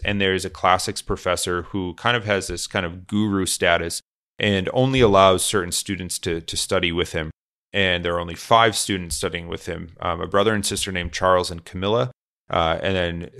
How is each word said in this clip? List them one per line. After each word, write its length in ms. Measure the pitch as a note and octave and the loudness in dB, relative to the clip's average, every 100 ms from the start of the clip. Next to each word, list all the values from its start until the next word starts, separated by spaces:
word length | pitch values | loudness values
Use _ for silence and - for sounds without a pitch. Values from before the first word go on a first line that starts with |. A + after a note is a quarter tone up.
| - | -4
And 160 | G2+ | 0
there 140 | F#2+ F#2 | 2 0
is 100 | F2 | -2
a 40 | |
classics 500 | - F#2 F#2 - - | -2 2 2 0 -8
professor 640 | - F#2+ F#2 F2 F#2 F2 | -6 -4 -2 -2 -2 -4
who 320 | E2 G2+ F2+ E2+ | -4 -6 -6 -4
kind 200 | A#2 A#2+ | -2 0
of 100 | G#2 | 0
has 200 | G2 F2 | -2 -2
this 220 | F2 - | -8 -6
kind 180 | G#2 E2+ | -4 -4
of 220 | F2+ F2+ | -8 -4
guru 400 | G#2 G#2+ G2 F#2 | -2 0 0 0
status 520 | - F2+ E2+ E2+ - - _ _ - | 0 2 2 0 -8 -12 _ _ -2
and 320 | G#2 G2 F#2 | 0 2 0
only 260 | B2+ C3 C3 | 0 2 6
allows 440 | A2+ G2 F#2+ F#2 | 6 8 8 6
certain 280 | - G2+ F2 | 2 -2 -2
students 480 | - - F#2 F2+ - | -4 -4 -6 -6 -6
to, 200 | F#2 E2 | -4 -4
to 160 | - - | -4 -6
study 360 | - F#2+ F2 | -2 0 0
with 220 | E2+ D#2+ | 0 -2
him. 180 | E2+ D#2+ - _ _ _ | -4 -6 -10 _ _ _
And 320 | G2+ F#2+ F2 F2 | 0 2 2 0
there 80 | |
are 60 | E2+ | -2
only 160 | F2 E2 | -4 -8
five 400 | - A2+ A2+ G#2 | 2 4 4 2
students 400 | - F#2+ E2+ - | -2 -4 -4 -6
studying 320 | F2+ F2 E2+ | -6 -6 -8
with 180 | E2+ - | -10 -8
him, 300 | E2+ E2+ - | -10 -10 -8
um, 200 | F2 E2+ | -4 -4
a 60 | E2+ | 0
brother 260 | G2 G#2 | 2 4
and 100 | G#2+ | 2
sister 280 | - G2 G2+ | 0 -4 -4
named 200 | F#2 E2 | -4 -6
Charles 380 | - F#2 F2+ F2+ | 0 4 4 2
and 160 | E2+ - | -6 -10
Camilla, 460 | F2+ G2 A#2 B2+ - _ _ - | -6 -2 0 -2 -8 _ _ -4
uh, 300 | F2 E2 E2 | 0 0 0
and 120 | G2 F#2+ | 0 0
then 340 | F2 E2+ F2 - | -2 -4 -10 -14